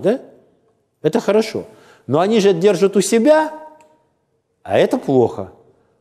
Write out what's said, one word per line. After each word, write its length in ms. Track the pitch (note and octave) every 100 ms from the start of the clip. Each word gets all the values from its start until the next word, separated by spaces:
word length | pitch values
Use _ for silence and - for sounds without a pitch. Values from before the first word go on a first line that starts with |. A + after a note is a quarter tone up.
да? 180 | E3+ C4+ - - _ _ _ _ _ _
Это 180 | D#3 A#3
хорошо. 440 | - G#3 - G#2+ - - - _ -
Но 140 | C#3+
они 200 | G3 A3+
же 100 | G3+
это 100 | E3
держат 360 | G3+ E3+ F#3+ G3+
у 40 |
себя, 500 | - A3+ C4+ D#4 D#4 - - - _ _ _ _ _ _ _ _
а 160 | - A2
это 180 | G3 B3+
плохо. 560 | - C3 A2 - F#2+ - _ _ _ _